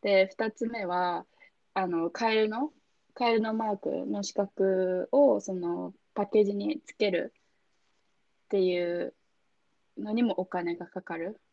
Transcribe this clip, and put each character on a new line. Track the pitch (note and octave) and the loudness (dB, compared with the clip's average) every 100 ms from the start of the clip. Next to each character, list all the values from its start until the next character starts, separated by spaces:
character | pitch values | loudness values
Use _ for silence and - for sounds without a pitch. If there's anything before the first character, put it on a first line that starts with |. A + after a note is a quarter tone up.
で、 | G#3 G3 F#3+ | 4 4 4
二 | - A3 | 0 -6
つ | - A3+ | -4 -6
目 | A3+ F#3+ | -4 -4
は、 | F3 F3+ F3 F#3+ _ - _ _ | 0 0 -2 -8 _ -20 _ _
あ | - F#3 | -4 -2
の、 | E3+ E3+ | 0 -2
カ | - A3+ | 0 2
エ | A3 | 4
ル | G#3+ | 2
の、 | A3 D4+ _ _ _ _ - | 0 -6 _ _ _ _ -2
カ | A#3+ | 2
エ | |
ル | A3+ | 2
の | A3 A3 | 2 -2
マ | A3+ | -2
ー | G3 | -2
ク | - - F3+ | -4 -4 -4
の | G3+ | -6
資 | G3+ - | -6 -4
格 | G3 - F#3+ F#3+ F#3 F#3 - | -4 0 2 2 0 -2 0
を、 | C#4 C#4+ G#3+ | 4 6 4
そ | G3+ F#3 | 0 -6
の、 | F3 F3 F3+ - _ | -4 -4 -8 -12 _
パ | - | -6
ッ | G3+ | 0
ケ | G#3+ | 4
ー | G3+ | 4
ジ | |
に | G3+ G3+ - - | 2 -4 -6 -10
つ | |
け | - G#3 | -2 0
る | F#3 - _ _ _ _ _ _ _ _ _ _ _ _ | 0 -4 _ _ _ _ _ _ _ _ _ _ _ _
っ | |
て | G3+ | 0
い | F#3 F3+ | 2 2
う | F3 F3 F3 - _ _ _ _ _ _ _ - | -2 -2 -6 -10 _ _ _ _ _ _ _ -12
の | G#3 | -4
に | A3 | 0
も | A#3+ | 0
お | - F#3+ | 0 -4
金 | F#3 F3 E3+ | -4 -4 -6
が | F3 | -8
か | - | -12
か | - E3 | -10 -8
る。 | E3+ A3 _ | -8 -10 _